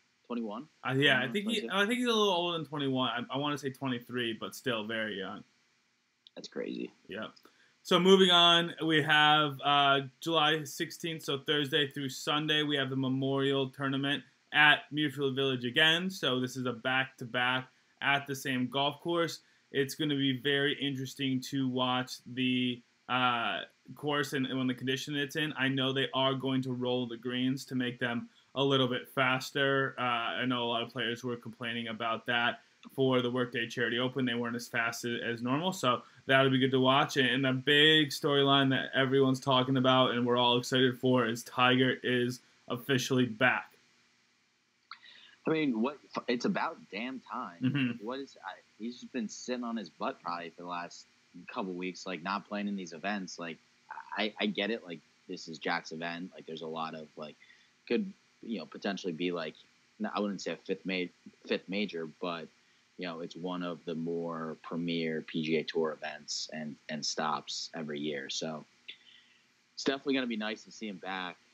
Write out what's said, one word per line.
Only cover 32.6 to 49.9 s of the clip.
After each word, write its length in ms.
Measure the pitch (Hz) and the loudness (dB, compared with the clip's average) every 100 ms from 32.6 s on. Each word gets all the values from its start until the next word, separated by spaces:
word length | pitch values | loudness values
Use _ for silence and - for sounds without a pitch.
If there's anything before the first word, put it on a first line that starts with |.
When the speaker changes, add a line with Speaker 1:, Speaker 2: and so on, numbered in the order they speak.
| _ _ - | _ _ -10
Speaker 2:
for 280 | - 131 127 | 0 2 4
the 80 | 120 | 2
Workday 380 | 127 123 123 117 | 0 -2 -2 -4
Charity 320 | - 117 117 | -2 -2 0
Open. 260 | 131 135 123 | -2 0 -2
They 80 | |
weren't 220 | 120 117 120 | 0 -2 -6
as 120 | - | -4
fast 360 | 120 117 117 | -2 -2 -4
as, 160 | 120 117 110 | -4 -4 -4
as 160 | 117 | -4
normal, 320 | 123 139 185 | -2 0 0
so 300 | 185 127 117 - - - | 0 0 0 -2 -8 4
that'll 260 | 135 135 | 6 6
be 80 | 131 | 4
good 120 | 131 | 4
to 80 | 131 | 4
watch. 380 | 127 135 147 143 | 6 4 4 2
And, 100 | 127 | 2
and 160 | 127 135 | 2 2
the 80 | |
big 560 | 131 131 147 156 156 143 | 0 4 6 8 6 4
storyline 600 | - 151 139 139 139 135 | 0 0 4 6 6 6
that 220 | 127 73 | 2 0
everyone's 460 | 131 131 135 131 131 | 2 4 6 4 4
talking 340 | 139 127 127 135 | 4 4 4 4
about 360 | 131 131 127 | 6 6 6
and 140 | 120 120 | 2 2
we're 120 | 120 | 4
all 200 | 123 123 | 4 2
excited 400 | 123 131 127 127 | 2 4 4 4
for 260 | 131 127 113 | 2 4 2
is 180 | 123 | -2
Tiger 540 | - - 123 127 131 120 | -4 2 4 6 4 2
is 360 | 120 123 123 127 _ _ - | 0 0 0 -4 _ _ -8
officially 560 | 120 - 131 - 131 123 | -6 0 0 2 2 2
back. 420 | 107 127 110 - _ _ _ _ _ _ _ _ _ _ _ _ - - - - - - | 2 2 2 -4 _ _ _ _ _ _ _ _ _ _ _ _ -20 -20 -20 -20 -8 0
Speaker 1:
I 40 | |
mean, 320 | 160 147 110 | 2 2 2
what? 160 | 123 147 - - - | 0 -4 -8 -6 -2
It's 180 | 120 110 | 0 0
about 320 | 98 147 165 - | 0 -4 -6 -10
damn 280 | 95 123 131 | -8 -8 -8
time. 420 | - 113 104 85 | -10 -10 -10 -4
Speaker 2:
Mm-hmm. 440 | 131 139 127 117 104 | -2 0 0 -2 -8
Speaker 1:
What 140 | 131 | -8
is? 180 | 135 - 95 | -10 -14 -16
I, 60 | - _ - | -16 _ -12
he's 240 | 113 123 | -10 -10
just 100 | 120 | -10
been 160 | 131 104 | -6 -6
sitting 360 | - - 123 | -8 -8 -6
on 120 | 120 113 | -6 -6
his 140 | |
butt 320 | 87 | -8